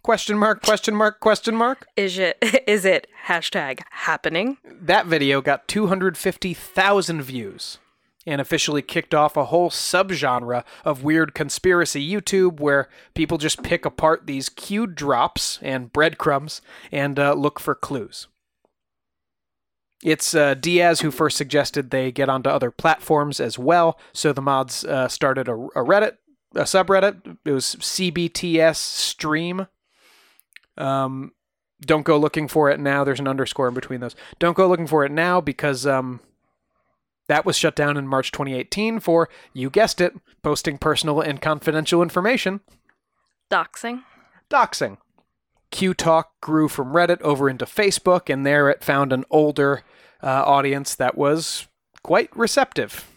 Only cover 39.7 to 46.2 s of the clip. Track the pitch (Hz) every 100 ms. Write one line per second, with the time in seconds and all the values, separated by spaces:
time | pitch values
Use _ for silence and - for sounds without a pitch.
39.7 | 214 220 - 180 - _ _ 151 147 -
40.7 | 143 156 143 156 147 151 143 156 151 -
41.7 | 156 151 170 170 180 196 254 190 196 _
42.7 | _ _ _ _ _ _ _ _ 190 165
43.7 | - 233 247 - _ _ _ _ 285 226
44.7 | - 117 98 _ _ _ _ _ _ _
45.7 | - 190 180 165 160